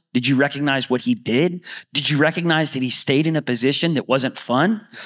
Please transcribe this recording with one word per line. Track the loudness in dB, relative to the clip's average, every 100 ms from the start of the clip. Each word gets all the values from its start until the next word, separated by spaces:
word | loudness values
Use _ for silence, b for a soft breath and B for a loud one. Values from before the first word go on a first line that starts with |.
| _
Did | -2 2
you | 2
recognize | 2 0 -2 -2 0
what | -2
he | 0 -2
did? | 0 2 2 -2 B B B
Did | -4 0
you | 2
recognize | 2 2 0 0 0
that | -2
he | 0
stayed | 0 2 2 2
in | -2
a |
position | -2 0 0 0 0 -2
that | 0
wasn't | 0 0 -6
fun? | -2 0 2 0 -6 B